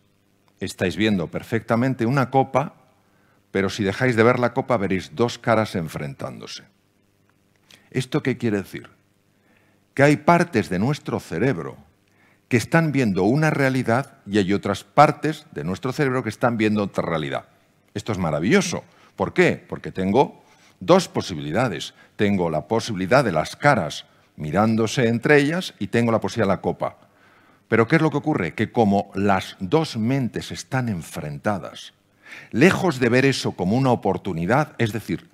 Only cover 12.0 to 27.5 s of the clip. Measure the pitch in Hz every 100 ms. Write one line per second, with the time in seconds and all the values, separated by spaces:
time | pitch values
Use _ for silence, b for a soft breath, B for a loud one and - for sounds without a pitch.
12 | _ b b b - 120 - 165 160 135
13 | 117 92 98 143 156 139 135 131 117 117
14 | 139 _ - 104 92 98 101 98 - -
15 | 151 - 151 156 - - 78 95 127 -
16 | 139 127 110 - 123 117 107 104 101 -
17 | 82 82 71 64 - _ _ _ _ 104
18 | - 95 85 73 92 196 - - - b
19 | b - 190 - 170 85 - - 80 -
20 | 95 110 147 - b b b b - 185
21 | 170 - - 80 71 90 127 76 - -
22 | b - 101 98 85 78 - 113 - 92
23 | 92 127 117 80 76 - 147 131 80 -
24 | - b b - 76 85 110 110 110 -
25 | 117 117 156 147 143 170 - - 101 120
26 | 117 110 98 113 98 90 92 80 62 -
27 | b b b b b